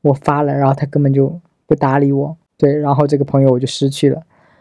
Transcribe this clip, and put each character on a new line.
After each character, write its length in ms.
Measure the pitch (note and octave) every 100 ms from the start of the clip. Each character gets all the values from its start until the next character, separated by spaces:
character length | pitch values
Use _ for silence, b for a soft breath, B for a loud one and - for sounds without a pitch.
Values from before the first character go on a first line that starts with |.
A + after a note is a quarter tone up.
我 120 | D3
发 280 | C#3 - C#3+
了， 120 | D3
然 120 | C#3 C3+
后 80 |
他 120 | C3+ C#3
根 180 | D3
本 100 | C#3
就 280 | C#3 C3+ F3 - _ -
不 80 | C#3+
搭 240 | C#3 C#3
理 120 | C#3+
我。 260 | C#3 D3 D#3+ _ _
对， 200 | C#3+ D3+
然 180 | D3 C#3
后 100 | C#3+
这 120 | C#3+
个 80 | C#3
朋 160 | C#3
友 100 | C3+
我 80 | B2
就 60 | C3+
失 240 | - C#3
去 200 | - C#3+
了。 120 | D#3+ - _ _ _